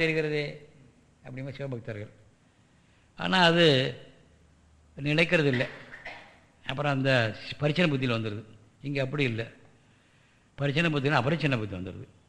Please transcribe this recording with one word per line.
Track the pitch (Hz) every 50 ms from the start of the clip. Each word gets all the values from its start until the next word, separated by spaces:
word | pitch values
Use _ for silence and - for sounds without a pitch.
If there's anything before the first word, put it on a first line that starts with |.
| 165
தெரிகிறதே | 160 156 160 156 151 151 147 147 147 - - - - - - - - _ _ _ _ _ _ -
அப்படிங்கிற | 135 127 131 131 139 120
சிவபக்தர்கள். | - 139 135 127 117 117 - 107 104 104 110 - - - _ _ _ _ _ _ _ _ _ _ _ _ _ _ _ _ _ - - -
ஆனா | 180 185 185 180 170
அது | 170 170 170 156 139 127 131 - - - - - - - _ _ _ _ _ _ _ _ _ _ _ _ _ _ -
நிலைக்கிறது | - 139 147 151 160 170 160 180 165 147 143 123
இல்லை. | 123 127 - - - - - - - - - - - - - - - _ _ _ _ - -
அப்புறம் | 139 139 147 147 139
அந்த | 135 131 135 131 123 113 107 104 - - - - -
பரிச்சன | 147 151 147 175 180 165
புத்தியில் | 139 127 131 127 117
வந்துடுது. | 113 110 110 104 107 - - - - - _ _ - -
இங்க | 139 147 139 131
அப்படி | 131 143 147 139 123
இல்லை. | 113 110 117 - - - - - - _ _ _ _ _ _ _ _ _ _ _ _ _ _ _ -
பரிச்சன | - 139 143 131 156 170 170 151
புத்தினா | 143 131 143 156 131
அபரிச்சன | 110 139 170 156 151 143 135 113
புத்தி | 107 98 95
வந்துடுது. | 90 90 95 90 92 - - - _ _